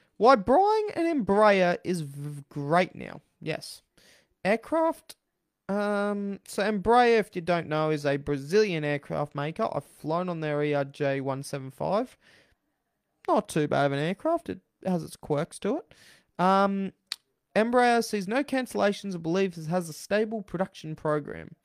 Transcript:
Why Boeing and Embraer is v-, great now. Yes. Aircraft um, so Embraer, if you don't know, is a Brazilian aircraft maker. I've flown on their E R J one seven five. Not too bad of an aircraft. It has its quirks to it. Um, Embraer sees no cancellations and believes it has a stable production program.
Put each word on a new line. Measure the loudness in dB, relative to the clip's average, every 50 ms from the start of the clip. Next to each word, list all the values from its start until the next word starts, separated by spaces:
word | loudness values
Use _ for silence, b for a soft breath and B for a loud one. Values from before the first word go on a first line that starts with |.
| _ _ _
Why | 4 6 6 6
Boeing | 6 6 4 4 4 4 4 2 2 0 -2 -2
and | -2 -2 0 0 0 0
Embraer | 2 4 6 6 6 6 6 4 2 2 0 -2
is | -4 -4 -4
v-, | -4 -8 -10 -10 -10 -10 -10 -12 -14 -12
great | -10 -8 -2 0 2 2 2 0 -4
now. | -10 -14 -14 -14 -16 -18 _ _ _
Yes. | -8 -8 -8 -8 -8 -14 -18 -20 _ _ b b b b b b b b _ _ -2
Aircraft | 0 0 0 -2 -2 -2 0 0 0 -2 -4 -10 -20 -20 _ _ _ _ _ _ _ _ _ _ -6
um, | -4 -2 -2 -2 -2 -2 -2 -2 -2 -4 -4 -6 -8 -10 -12
so | -8 -4 -2 0
Embraer, | 0 0 0 2 4 6 6 8 6 6 4
if | 2 0 -4
you | -6 -2
don't | 0 0 0 0 -2
know, | -2 0 0 0
is | 0 0 0
a | 0 0 0
Brazilian | 0 -2 -4 -4 -2 0 2 2 2 2 0 -2 -2
aircraft | -2 -2 -4 -4 -4 -4 -4 -4 -4 -4
maker. | -6 -6 -6 -4 -4 -4 -4 -4
I've | -4 -8
flown | -8 _ -10 -6 -4 -2 -2 -2 -4
on | -4 -4
their | -4 -2 -2 0 0
E | 0 0
R | 0 -2
J | -4 -4 -4 -2 -2 -2 -2
one | -2 -4 -4 -6 -6
seven | -8 -8 -8 -8 -10
five. | -8 -6 -2 -2 0 0 -2 -4 -8 b b b b b b b b _ _ _ _ _ _ _ _ _ _ _ _ _ -2
Not | 0 0 0 0 0
too | 0 -2 0
bad | 2 2 2 2
of | 2 0
an | -2
aircraft. | -2 -4 -4 -4 -2 -2 -2 -2 -2 -6
It | -10 -10 -14 _ _ _ -4
has | -4 -4 -4 -4
its | -8 -14
quirks | -12 -6 -4 -2 -2 -2 -4 -8 -8
to | -4 -4 -4 -4
it. | -6 b b b b b b b b b _ 0
Um, | 2 4 4 4 4 2 0 -2 -4 -6 -8 _ _ _ -14 -14 _ _ _ _ _ _ 0
Embraer | 0 2 4 4 4 4 6 4 2 2
sees | 0 -2 -4 -4 -2
no | -2 -2 -2
cancellations | -2 -2 -4 -4 -2 -2 0 2 2 0 -2 -6 -8 -8
and | -6 -4
believes | -2 0 2 0 0 -2 -6
it | -6
has | -4 -2 -2 -2 -4
a | -8
stable | -14 -6 -2 -2 0 0 -2 -4 -6 -8
production | -6 -4 -4 -4 -4 -6 -10 -12 -12 -10
program. | -6 -2 0 0 0 -2 -4 -10 -12 -14 -16 -18 -20 b